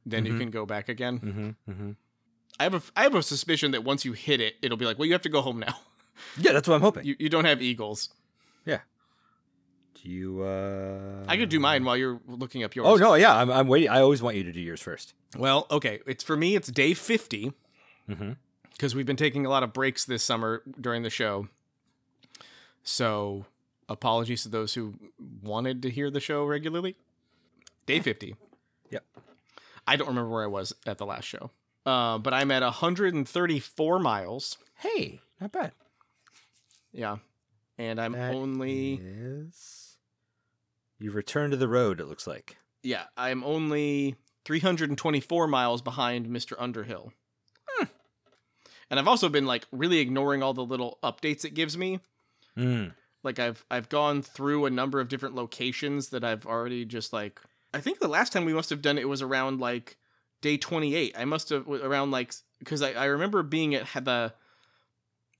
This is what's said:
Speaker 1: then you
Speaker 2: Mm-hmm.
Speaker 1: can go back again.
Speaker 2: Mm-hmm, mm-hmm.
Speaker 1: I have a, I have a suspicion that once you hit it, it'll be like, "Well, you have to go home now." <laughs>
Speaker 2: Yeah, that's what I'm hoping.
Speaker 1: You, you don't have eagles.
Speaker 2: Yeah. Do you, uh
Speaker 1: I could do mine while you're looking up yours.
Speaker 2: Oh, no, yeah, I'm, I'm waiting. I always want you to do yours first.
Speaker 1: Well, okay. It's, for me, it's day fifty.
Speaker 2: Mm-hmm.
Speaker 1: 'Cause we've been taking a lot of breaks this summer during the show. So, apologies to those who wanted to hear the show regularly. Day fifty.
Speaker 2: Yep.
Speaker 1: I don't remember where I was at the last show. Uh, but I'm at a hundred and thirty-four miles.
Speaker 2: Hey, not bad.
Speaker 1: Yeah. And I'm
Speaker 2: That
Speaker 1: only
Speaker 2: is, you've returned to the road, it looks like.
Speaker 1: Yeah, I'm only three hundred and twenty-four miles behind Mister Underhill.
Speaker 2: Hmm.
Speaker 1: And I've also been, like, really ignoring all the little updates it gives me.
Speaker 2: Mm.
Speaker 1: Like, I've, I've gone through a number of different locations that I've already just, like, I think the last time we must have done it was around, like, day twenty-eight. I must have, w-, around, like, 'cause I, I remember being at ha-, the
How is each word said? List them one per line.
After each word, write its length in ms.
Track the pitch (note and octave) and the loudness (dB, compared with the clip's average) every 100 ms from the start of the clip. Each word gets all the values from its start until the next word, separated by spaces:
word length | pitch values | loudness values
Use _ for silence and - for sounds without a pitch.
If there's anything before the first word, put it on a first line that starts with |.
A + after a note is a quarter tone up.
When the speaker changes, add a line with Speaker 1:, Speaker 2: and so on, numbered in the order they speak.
| B2 | -6
Speaker 1:
then 200 | A2 A2+ | -2 0
you 60 | |
Speaker 2:
Mm-hmm. 60 | A#2 | -2
Speaker 1:
can 80 | A#2+ | -4
go 140 | A2 G#2 | -6 -4
back 220 | G#2 G2+ | -6 -6
again. 300 | A2+ B2 B2 | -4 -4 -4
Speaker 2:
Mm-hmm, 520 | G#2+ G2+ G#2+ G#2+ - | -4 -6 -8 -10 -12
mm-hmm. 200 | F#2+ G2+ G#2 _ _ _ _ _ - | -10 -10 -12 _ _ _ _ _ -2
Speaker 1:
I 40 | |
have 100 | D#3+ F#3 | 0 0
a, 60 | - - | -2 2
I 80 | |
have 120 | C#4 A3 | 4 4
a 80 | |
suspicion 480 | - C#3+ - D#3+ D3 | 0 -2 0 0 2
that 120 | B2+ A#2+ | 0 0
once 180 | C#3 C3 | -2 -2
you 60 | |
hit 260 | A2 - C3+ | -4 0 2
it, 140 | A2 - | 0 -2
it'll 160 | C3 A2+ | -2 0
be 80 | A#2+ | 0
like, 120 | A2 | 0
"Well, 60 | D#3+ | 2
you 80 | |
have 80 | F3+ | 2
to 60 | E3+ | 2
go 120 | D3+ | 0
home 180 | C3 A#2 | 0 -2
now." 160 | G#2+ - | -6 -8
<laughs> 40 | - _ _ - - C3+ | -12 _ _ -20 -14 2
Speaker 2:
Yeah, 140 | E4 | 4
that's 160 | D3 E3+ | 6 6
what 80 | D#3 | 6
I'm 60 | |
hoping. 240 | G#3 - C#3 | 6 4 -2
Speaker 1:
You, 100 | C#3 | -2
you 120 | D3+ | 0
don't 160 | E3 D#3+ | 4 4
have 160 | C3+ | 4
eagles. 480 | B2 A#2 G#2 G#2 - _ _ _ _ _ D#3+ | 2 -2 -4 -6 -8 _ _ _ _ _ -6
Speaker 2:
Yeah. 140 | C3+ - _ _ _ _ _ _ _ _ _ _ - | -6 -6 _ _ _ _ _ _ _ _ _ _ -18
Do 60 | - | -12
you, 320 | F#2 F#2+ F#2 | -8 -6 -4
uh 800 | F#2+ F#2+ G2 G2 F#2+ G2 - - - | -4 -2 -4 -6 -6 -8 -10 -8 -2
Speaker 1:
I 120 | F3+ | 0
could 100 | A3+ | 2
do 140 | D#3+ | 2
mine 240 | C#3+ D3 B2+ | 4 4 2
while 100 | B2 | 2
you're 240 | C3 A#2+ - | 0 -4 -10
looking 340 | A#2+ B2+ C3 G#2+ | -10 -8 -6 -6
up 100 | B2 | 4
yours. 140 | B2+ | 8
Speaker 2:
Oh, 80 | G#3+ | 10
no, 160 | F#3 D#3+ | 10 10
yeah, 220 | G#3+ A2+ | 10 10
I'm, 120 | B2 | 6
I'm 200 | C3 C3+ | 6 8
waiting. 180 | C#3 C#3+ | 8 8
I 120 | B2 | 8
always 200 | C3+ C#3+ | 8 8
want 140 | A#2+ G#2 | 2 -2
you 80 | |
to 80 | F2+ | -4
do 80 | E2+ | -6
yours 220 | E2+ D#2+ | -6 -8
first. 320 | - E2 - _ _ - | -10 -12 -14 _ _ -2
Speaker 1:
Well, 280 | B2+ C#3+ - | 2 4 4
okay. 300 | D3 C3 G#2+ - | 0 0 -4 -6
It's, 160 | B2 | -6
for 140 | - D#3 | -2 2
me, 220 | E3+ G3+ | 4 2
it's 100 | - | 0
day 260 | B2 C#3 | 2 4
fifty. 600 | F3+ - A3 - G#2 A#2 - _ _ _ _ - | 2 2 0 0 -6 -6 -8 _ _ _ _ -10
Speaker 2:
Mm-hmm. 220 | G2 G#2 - _ _ - - | -8 -8 -10 _ _ -20 -6
Speaker 1:
'Cause 160 | C#3+ B2+ | -4 -2
we've 100 | C3 | -2
been 100 | C3+ | 0
taking 300 | D3+ C3+ C3+ | 0 0 0
a 40 | |
lot 140 | C3+ | 0
of 80 | B2 | 0
breaks 320 | C3 C3+ B2+ | 0 -2 0
this 180 | - A#2+ | -2 -2
summer 400 | - A#2 A2 A2+ - C3+ | 0 0 0 -4 -8 -8
during 240 | B2 A#2 | -4 -2
the 60 | A2+ | -2
show. 380 | - A2 G2+ G2+ _ _ _ _ _ _ _ _ - - - - _ | -2 -2 -2 -6 _ _ _ _ _ _ _ _ -20 -20 -20 -20 _
So, 600 | - - A#2 G#2 G2+ G2+ G2 _ _ _ - | -6 -2 0 0 -2 -6 -10 _ _ _ -12
apologies 560 | G#2+ A#2+ A2+ A#2 A#2+ | -4 0 0 0 -4
to 60 | G#2+ | -4
those 240 | A2 G#2+ | -4 -4
who 220 | B2 A2 G#2 - - - A2+ | -4 -8 -10 -20 -20 -18 -14
wanted 400 | G#2 G#2+ B2+ B2+ | -6 -4 -2 -4
to 60 | C3 | -4
hear 200 | A#2+ C#3+ | -4 -4
the 100 | C#3 | -4
show 260 | C#3+ D3 D3 | -2 0 0
regularly. 500 | D3 D#3 E3+ F#3 F#3+ _ _ _ _ _ _ - - - | -2 -2 -4 -6 -8 _ _ _ _ _ _ -20 -10 -2
Day 140 | D#3 | 0
fifty. 360 | C3+ G#2+ G#2 G#2 - _ _ _ _ | 0 -4 -8 -16 -20 _ _ _ _
Speaker 2:
Yep. 140 | - - - - _ _ - - - - | -14 -14 -20 -20 _ _ -20 -20 -8 0
Speaker 1:
I 80 | C#3 | 0
don't 120 | C3+ | 2
remember 220 | B2 A#2 | -2 0
where 140 | A2+ | -2
I 40 | G#2+ | -2
was 260 | G2 F#2 - - | -2 -6 -8 -8
at 120 | G2+ | -6
the 80 | G2+ | -6
last 200 | A2 - | -6 -10
show. 260 | - B2 - _ _ C3+ | -12 -14 -18 _ _ 0
Uh, 320 | B2+ A#2 A2 | 2 2 0
but 160 | B2 | 0
I'm 180 | B2+ C#3 | 2 4
at 120 | C3 | 4
a 80 | B2 | 2
hundred 420 | A#2 E3 F3+ G3 | 2 0 2 2
and 140 | E3 C3 | 0 -2
thirty-four 720 | F3 F3 D3 - - D#3 F#3 | 0 0 0 -2 -2 2 2
miles. 580 | D#3 G#2 F2+ B2 - - _ - | 2 0 -2 -8 -8 -10 _ -8
Speaker 2:
Hey, 440 | G#4 A4 - - _ - | -4 -2 -4 -8 _ -14
not 100 | G3+ | -8
bad. 200 | F#4 C#4+ - _ _ _ _ _ _ _ _ _ _ _ | -6 -6 -8 _ _ _ _ _ _ _ _ _ _ _
Speaker 1:
Yeah. 260 | - A2 G#2 - _ _ _ _ - | -8 -6 -6 -12 _ _ _ _ -10
And 220 | A#2 A2+ | -6 -4
I'm 120 | A2+ | -4
Speaker 2:
That 200 | A#2+ B2+ C3 | -4 -4 -4
Speaker 1:
only 640 | C3+ C3 C3 C3+ C3+ C3+ | -4 -4 -4 -4 -4 -6
Speaker 2:
is, 960 | F#2 G2+ B2 C#3+ D#3 - - - - _ _ _ _ _ _ _ _ _ _ - | -8 -12 -10 -12 -14 -18 -20 -20 -20 _ _ _ _ _ _ _ _ _ _ -12
you've 160 | G#2+ G#2 | -8 -6
returned 360 | - D3+ D3 | -2 -2 0
to 60 | C3+ | 0
the 100 | B2+ | 2
road, 320 | B2 A2+ E2+ | 4 4 0
it 60 | D2 | -6
looks 200 | - - | -10 -10
like. 300 | - - - _ _ | -10 -14 -20 _ _
Speaker 1:
Yeah, 200 | B2+ A2 F2 - | -6 -6 -6 -6
I'm 260 | B2+ B2+ | -4 -2
only 720 | C3+ D#3+ D#3 D3 D3 C#3+ C#3 B2+ _ _ - | -2 -2 0 0 0 0 -2 -4 _ _ -4
three 140 | D#3 | 0
hundred 300 | F#3 E3+ D#3 | 2 2 0
and 80 | C#3 | -2
twenty-four 500 | D#3+ D3 - E3+ D#3+ | 0 0 0 0 2
miles 340 | C3+ B2 A#2+ | 2 2 0
behind 480 | C3+ C#3 A#2+ A#2+ A#2 | -4 -2 -2 -2 -4
Mister 300 | A#2+ - - | -6 -8 -8
Underhill. 520 | B2 A#2 G#2 G2+ - - _ _ _ _ - | -6 -6 -8 -12 -14 -20 _ _ _ _ -8
Speaker 2:
Hmm. 160 | C5 - - _ _ _ _ _ _ - - - | -4 -6 -8 _ _ _ _ _ _ -20 -20 -6
Speaker 1:
And 100 | C3+ | 0
I've 80 | D#3+ | 4
also 220 | A#3 F3 | 4 4
been, 160 | D3 C3+ | 2 2
like, 200 | A#2+ - | 0 -4
really 280 | B2+ E3 E3+ | -4 2 2
ignoring 440 | B2+ C3+ C#3+ C#3 | 2 0 0 0
all 100 | C3+ | 0
the 120 | C3 B2 | -2 -4
little 320 | B2+ A#2+ - | -4 -4 -4
updates 420 | C3 - D#3 C#3+ D#3 | -6 -2 -4 -4 -4
it 80 | |
gives 240 | D3 D#3 E3 | -4 -4 -4
me. 220 | F#3 F#3 - _ _ _ _ - | -4 -6 -10 _ _ _ _ -2
Speaker 2:
Mm. 360 | B2 A#2+ F#2 - _ _ | 0 0 -4 -10 _ _
Speaker 1:
Like, 160 | C3+ B2 | -8 -4
I've, 260 | A#2+ A2+ - | -4 -6 -6
I've 180 | B2 A#2 | -6 -2
gone 360 | D3 D3 C#3+ | 0 2 0
through 420 | C#3 - C#3 D3 C#3 | -4 -4 0 2 2
a 60 | |
number 280 | B2+ C3+ C3+ | 0 0 0
of 80 | B2 | -2
different 280 | C3+ C3+ B2+ | -4 -6 -6
locations 720 | A#2 - B2 B2 C#3+ C#3+ B2+ | -8 -6 -6 -4 -4 -4 -4
that 140 | B2+ | -4
I've 240 | A#2 A2 A2+ | -4 -4 -4
already 380 | A#2 A#2+ B2 A2+ | -4 -4 -6 -6
just, 280 | A#2 - | -8 -6
like, 260 | A2+ G#2 - - _ _ | -6 -8 -12 -20 _ _
I 100 | C#3+ | -8
think 180 | G3+ G4 | -4 -2
the 80 | F3+ | 2
last 260 | D#3+ B3 | 2 2
time 120 | F#3+ E3 | 0 0
we 80 | |
must 180 | D#3+ D#3 | 0 -2
have 100 | C#3+ | -2
done 160 | C#3+ C#3+ | 0 0
it 100 | C3 | 0
was 140 | C#3 | -2
around, 380 | C3 C3 C3 C3+ | -2 0 0 -2
like, 360 | B2 B2 - - _ _ _ _ | -2 -4 -8 -20 _ _ _ _
day 160 | D3 D3 | -2 0
twenty-eight. 580 | - E3 D3+ D#3 C3+ G#2+ | 0 -2 0 0 -2 -2
I 80 | B2+ | -4
must 240 | D#3 - | -4 -2
have, 160 | C#3+ C3+ | -4 -2
w-, 180 | C#3 | -4
around, 260 | C3 C#3 C#3 | -2 0 0
like, 220 | C3 B2 - - _ - | -2 -4 -10 -18 _ -8
'cause 160 | D3+ | -2
I, 120 | C#3 | -2
I 120 | A#2 C#3 | 0 0
remember 380 | C#3+ G3 G#3 | 0 0 0
being 320 | D3+ D#3+ D#3 C#3 | 0 0 0 0
at 80 | |
ha-, 160 | C#3+ C#3+ | -4 -4
the 340 | C3 A#2+ A2+ - _ _ _ _ _ _ _ _ _ _ | -2 0 -2 -6 _ _ _ _ _ _ _ _ _ _